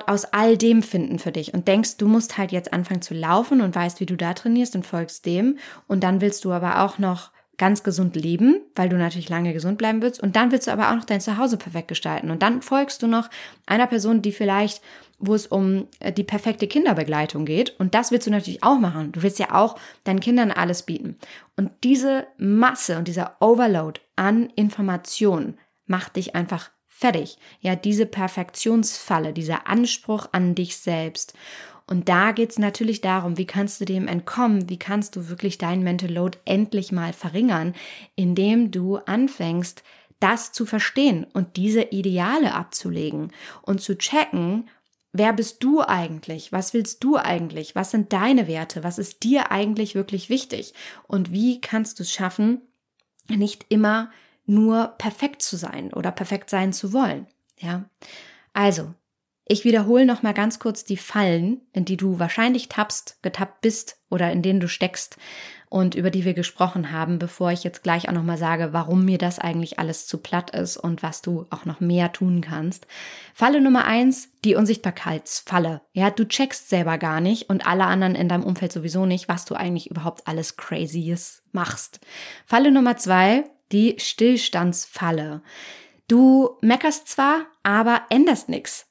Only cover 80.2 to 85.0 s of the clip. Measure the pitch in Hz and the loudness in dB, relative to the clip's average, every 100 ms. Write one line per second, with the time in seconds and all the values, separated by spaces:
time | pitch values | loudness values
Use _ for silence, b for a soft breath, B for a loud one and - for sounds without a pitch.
80.2 | - 160 160 - - - - 160 165 170 | -6 -6 -6 -10 -8 -6 -4 -4 -4 -2
81.2 | - - _ 185 175 - - - B B | -2 -4 _ -6 -4 -6 -10 -14 B B
82.2 | B B - 233 277 269 247 240 - 185 | B B 0 4 6 6 4 2 2 4
83.2 | 185 240 294 - _ 202 226 - - - | 6 4 0 -10 _ 2 4 2 -6 2
84.2 | 226 254 - 175 175 175 - - | 4 4 0 0 0 -2 -6 -6